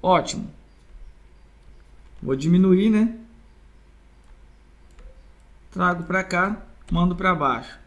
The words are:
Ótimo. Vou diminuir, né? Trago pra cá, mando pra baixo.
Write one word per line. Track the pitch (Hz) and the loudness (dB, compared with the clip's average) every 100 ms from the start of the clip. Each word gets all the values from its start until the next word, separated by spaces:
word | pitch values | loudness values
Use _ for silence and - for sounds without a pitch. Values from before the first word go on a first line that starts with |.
Ótimo. | 180 175 - - - - - - - - - - - - - - - - - - - - | 2 0 0 -10 -12 -16 -20 -20 -20 -20 -20 -20 -20 -20 -20 -20 -20 -20 -20 -20 -20 -12
Vou | - | -6
diminuir, | 135 151 175 190 185 214 | -4 2 4 6 4 4
né? | 214 226 - - - - - - - - - - - - - - - - - - - - - - - - - - | 2 2 -2 -18 -20 -20 -20 -20 -20 -20 -20 -20 -20 -20 -20 -20 -20 -20 -20 -20 -20 -20 -20 -20 -20 -20 -20 -16
Trago | 185 180 175 | -2 -2 -2
pra | 165 185 | -4 -4
cá, | 185 180 190 214 - - - | -2 -2 -2 -4 -12 -20 -6
mando | 165 180 | 0 0
pra | 175 185 | 0 -2
baixo. | 170 143 120 127 - | 0 0 -2 -8 -20